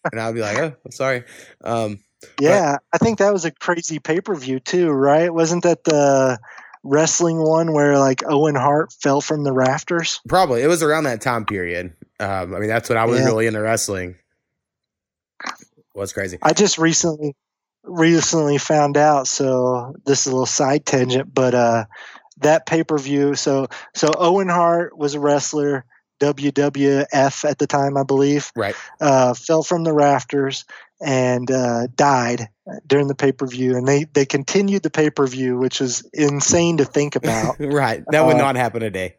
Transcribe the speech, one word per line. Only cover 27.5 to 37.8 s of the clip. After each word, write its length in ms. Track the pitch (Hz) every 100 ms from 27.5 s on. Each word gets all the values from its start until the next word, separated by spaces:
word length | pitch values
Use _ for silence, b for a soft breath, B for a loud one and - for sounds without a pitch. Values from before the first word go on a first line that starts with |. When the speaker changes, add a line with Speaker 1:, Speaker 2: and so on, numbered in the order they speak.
| 139
Speaker 2:
the 80 | 143
time, 300 | 143 139 139
I 60 |
believe. 480 | 135 139 139 143 143 -
Speaker 1:
Right. 200 | 101 - B -
Speaker 2:
Uh, 320 | 151 135 123
fell 300 | 120 - 160
from 200 | 156 175
the 100 | 160
rafters 720 | 151 143 139 - 143 135 131 - B B _
and, 480 | 156 131 127 123 123
uh, 380 | 131 123 117 120 -
died 540 | 143 131 120 120 113 _ - - _
during 220 | 139 139
the 80 | 139
pay-per-view. 600 | 139 131 131 123 127 127
And 120 | 127
they, 160 | 143 156
they 200 | 143 135
continued 580 | 143 135 196 202 196
the 60 | 156
pay-per-view, 680 | - 151 147 135 127 127 123
which 240 | 127 -
is 260 | 131 120 -
insane 640 | - 147 143 - 175 170 160
to 80 | 131
think 300 | 147 147 139
about. 400 | - 113 110 -
Speaker 1:
<laughs> 60 | 147
Right. 340 | 147